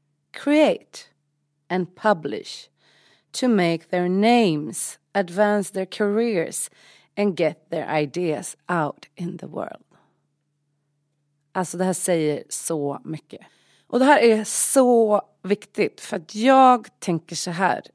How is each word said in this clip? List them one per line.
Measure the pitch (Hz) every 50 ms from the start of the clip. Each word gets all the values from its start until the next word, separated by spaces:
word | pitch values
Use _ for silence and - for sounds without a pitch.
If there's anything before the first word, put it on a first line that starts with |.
| _ _ _ _ _ _
create, | - - - 277 294 311 302 220 - - - _ - - - _ _ _ _ _ _ _ _ _ _ _ _ -
and | 175 185 180 180 _
publish, | - - 214 202 160 147 - 110 - - - - - - _ _ _ _ _ _ _ _ _ _ _ _ _
to | - - 262
make | 247 226 196 175 170 165 165 - _
their | 185 180 180
names, | 180 185 196 208 233 240 240 226 180 156 147 151 - - - - - - - _ _ -
advance | 202 190 170 170 196 208 208 208 208 185 -
their | 202 190 190
careers, | 190 - - 214 202 202 220 233 233 208 170 160 - - - - - - _ _ _ _ _ _ _ _
and | 202 208 202 165
get | 185 165 156 165 - _ _
their | - 160 135
ideas | - 156 156 151 139 - 180 180 165 151 - - - - - _ -
out | 180 170 151 143 - _ - _ _
in | - 175 170 -
the | 165 -
world. | - - - - - - - _ _ _ _ _ _ _ _ _ _ _ _ _ _ _ _ _ _ _ _ _ _ _ _ _ _ _ _ _ _ _ _ _ _ -
Alltså, | 190 180 - -
det | 175 185
här | 190 175
säger | - - 190 175 165 156 151 143 - - -
så | - - - - 165 151 143 143 139 - -
mycket. | 147 156 151 - _ - - - _ _ _ _ _ _ _ _
Och | _ - 247
det | 262
här | 285 294 220
är | 233 233 220 214 208
så | - - - - - - 269 254 247 240 233 220 208 208 196 - _ _ _ -
viktigt, | 190 202 202 - _ _ 220 180 - - -
för | - - 214
att | 190 160 - -
jag | 208 226 262 269 262 262 254 247 233 214 - _ _
tänker | - 196 170 160 - - 165
så | - - 180
här. | 165 170 196 165 - - - -